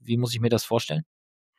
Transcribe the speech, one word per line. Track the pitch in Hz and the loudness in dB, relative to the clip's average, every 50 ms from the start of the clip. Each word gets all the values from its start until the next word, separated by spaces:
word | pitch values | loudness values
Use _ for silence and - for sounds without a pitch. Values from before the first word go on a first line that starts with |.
wie | - 117 117 | -6 -2 0
muss | 120 123 117 120 | 0 0 -2 -2
ich | 113 | 0
mir | 113 120 | 2 2
das | 117 107 - | 2 2 2
vorstellen? | - 117 117 - - - 80 80 _ _ _ _ _ _ _ _ _ _ | 2 0 -2 0 0 -4 -4 -4 _ _ _ _ _ _ _ _ _ _